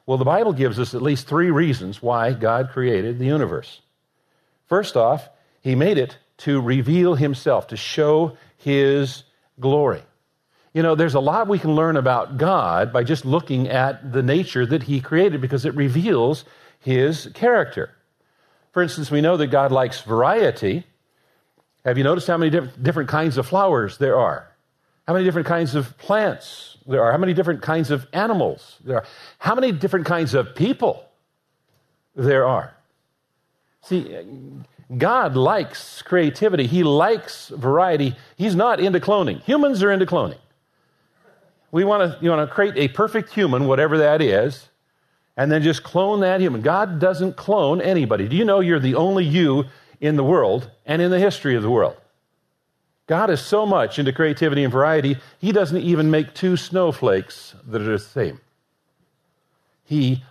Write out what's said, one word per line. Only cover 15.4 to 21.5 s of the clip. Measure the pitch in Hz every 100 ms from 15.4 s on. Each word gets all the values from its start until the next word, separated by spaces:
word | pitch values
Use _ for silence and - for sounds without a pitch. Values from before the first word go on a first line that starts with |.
because | 131 135 143
it |
reveals | 131 139 131 214 143 120 156 - - - _
his | 131 131 139 160 -
character. | - 233 226 143 - - _ _ _ _ _ _ _ _
For | 180
instance, | 175 - 143
we | 147
know | 160 180
that | 143
God | 139 139
likes | 131 123 -
variety. | 104 113 135 226 160 - 101 165 - _ _ _ _ _ _